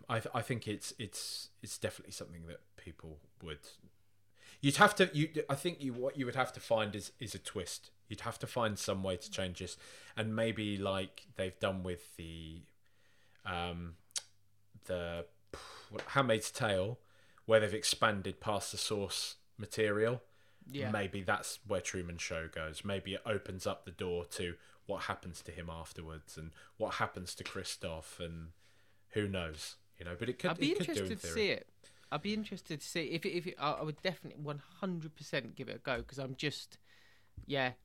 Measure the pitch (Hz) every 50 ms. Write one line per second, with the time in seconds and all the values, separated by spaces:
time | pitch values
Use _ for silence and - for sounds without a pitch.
0 | - - 117 110 - - - 120 - - 127 110 - 110 104 101 - - - -
1 | 113 95 - - - - - - - - - - - 98 - - - 101 - -
2 | - - 101 - 98 - 85 85 82 82 - - - - - - - 90 80 -
3 | - 80 78 76 - - _ - - 82 76 - - - - - - - - -
4 | - _ _ - _ _ _ - - - - - - 139 139 - 208 202 - -
5 | 190 175 - 147 156 156 - 151 - - 139 - - 175 170 - 139 131 117 123
6 | 123 139 - 143 127 123 123 131 127 - - - - - 117 110 107 104 101 104
7 | 92 - - - 120 104 - 95 - - - 101 85 - - - - - - -
8 | - - 107 - - 117 - - - - - 127 113 107 101 - - - 98 95
9 | 95 95 92 87 - - - 98 95 90 90 - 92 87 - - - - - -
10 | - - - 110 110 110 110 113 113 113 110 110 107 104 101 98 98 98 95 95
11 | 95 - - - - - - - 95 92 - - 107 98 95 95 90 92 90 85
12 | - - - - 85 82 82 82 80 80 80 82 73 - - - - - - -
13 | - - - - - - - - - 101 90 87 87 87 87 85 87 85 85 -
14 | - - - - - - - - - - - - - - - 110 - - 90 87
15 | 87 85 85 85 85 - - - - - - - - - - - - - 104 -
16 | - - - 139 131 120 110 110 - - - - 127 107 98 92 92 110 123 -
17 | - - - - - - - - - - 110 110 107 98 101 110 - - - -
18 | 117 110 101 98 92 98 90 - - 110 104 98 - - - 98 - - 110 101
19 | 98 92 - - - - - - - - - - 104 - - 113 107 107 101 104
20 | 110 117 127 123 - - - - - - - - - - 135 139 135 107 107 104
21 | 98 90 98 101 92 104 101 - - - - - - 101 101 90 - - - 92
22 | 87 85 85 85 - - 90 80 82 80 - 82 80 78 78 - - 101 98 95
23 | - 95 95 - - 113 107 98 - - 92 92 - 101 92 - - 95 82 -
24 | 98 90 87 87 85 - - - 92 85 82 - - - - - - - - -
25 | - - 98 - - 90 80 - - - 78 85 85 82 82 82 82 - - 90
26 | 82 80 80 78 - - - 78 80 82 - - - - - - 110 95 - -
27 | 113 - - 92 90 - - - 101 - - 98 90 - - - - 85 80 80
28 | - - - - 87 82 82 82 82 82 - - - - - - - - - _
29 | _ - - 107 104 98 95 92 85 80 78 78 - - - - - - - -
30 | 87 87 87 - 117 123 123 - - 156 165 175 277 302 - 202 170 339 320 104
31 | 95 92 226 - - 85 82 - 208 180 120 - - - - - - - - -
32 | - - - 151 - 202 214 220 208 - 196 180 - - 160 143 - - - 175
33 | 151 120 165 156 - 185 156 175 156 180 - - 139 151 139 - 151 156 147 -
34 | - 185 156 - - 147 - - 147 147 147 143 - - - - 196 190 175 165
35 | 156 160 - - 147 - - 139 120 117 - - 127 113 104 117 - 139 123 117
36 | 117 - 127 139 135 127 127 - - 143 - - - - - - - - - -
37 | - - - - - - _ - - - 139 139 127 127 120 -